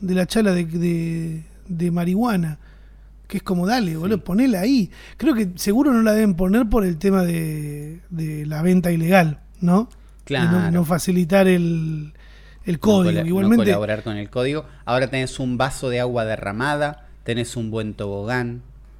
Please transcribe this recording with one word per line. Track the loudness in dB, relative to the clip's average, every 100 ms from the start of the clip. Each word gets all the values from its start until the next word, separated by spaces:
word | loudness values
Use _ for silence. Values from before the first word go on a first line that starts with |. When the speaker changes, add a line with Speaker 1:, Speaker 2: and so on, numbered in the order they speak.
Speaker 1:
de | -2 0
la | 0
chala | 2 2
de, | 0 -2
de, | -2 -2 -2 -2 -4 -6 -8 -14 -16 -10
de | -4 -2
marihuana. | 0 0 0 0 0 -2 -6 -16 -20 -20 -20 -20 -20 -10
Que | -8
es |
como, | -4 -2 0
dale, | 0 0
Speaker 2:
Sí. | -2
Speaker 1:
boludo, | -2 -2 0
ponela | 2 2 2
ahí. | 2 2 0 -6 -18 -2
Creo | 0
que | 2 0 -2
seguro | 0 2 4
no | 4
la | 4
deben | 4 2
poner | 2 2 2 4
por | 2
el | 2 0
tema | 2 2
de, | 2 0 -4 -4 -8 -8 -12 -14 -12
de | -8 -6 -6 -6
la | -2
venta | 2 2 2
ilegal, | 0 4 4 4 -2 -12 -2
¿no? | 2 2 0 -8 -20 -14 -4
Speaker 2:
Claro. | 0 2
Speaker 1:
Y | 2
no, | 2
no | 0
facilitar | 0 0 0 0 4 4 6
el, | 4 2 -2 -4 -6 -10 -16 -20 -20 -20 -12 -6
el |
Speaker 2:
No | -2
Speaker 1:
código. | 2 4 4
Speaker 2:
cola-, | 2
no | 0
Speaker 1:
Igualmente | 2 4 4 4
Speaker 2:
colaborar | 2 0 -4
con | -6 -8
el | -6
código. | -4 -2 -4 -8 -10
Ahora | -2 -2 0
tenés | -4 -6 -6
un | -4 -2
vaso | -2 -4 -4
de | -2
agua | -2 -2 -4
derramada, | -4 -6 -4 -4 -2 -4 -6 -18 -12
tenés | -6 -6 -4 -6
un | -6
buen | -6 -6
tobogán, | -6 -6 -6 -4 -4 -4 -8 -16 -20 -20